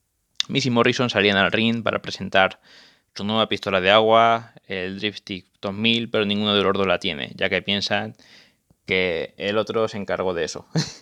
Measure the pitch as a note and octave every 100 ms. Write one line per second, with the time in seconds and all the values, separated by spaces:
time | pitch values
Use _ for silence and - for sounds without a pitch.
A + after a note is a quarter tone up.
0 | _ _ _ - - C3+ C3 A#2+ B2+ B2
1 | B2 G#2+ G2+ G2 F#2 G#2 A2+ A#2 G#2 G#2
2 | - - F#2+ F#2+ F#2+ - _ - - _
3 | _ - G2+ A2 G#2+ G2+ G#2 F#2+ F2+ A2
4 | A2 A2+ A#2 A#2 A#2 - - F#2+ F#2 G2
5 | G#2+ G2+ - F#2 - _ G2+ G2 A2+ A#2
6 | A#2 A2 G#2 G#2 G#2+ G2+ F#2+ G2 F#2+ F2
7 | F#2+ D2 B1 - F#2+ F#2 F#2+ G2+ - G#2
8 | A2 - _ - _ _ _ _ - F#2
9 | F#2 E2 C2+ - G2 G#2+ G#2+ A2+ A2 G#2+
10 | F#2+ F#2 F#2 E2+ D#2 - - D#3 - -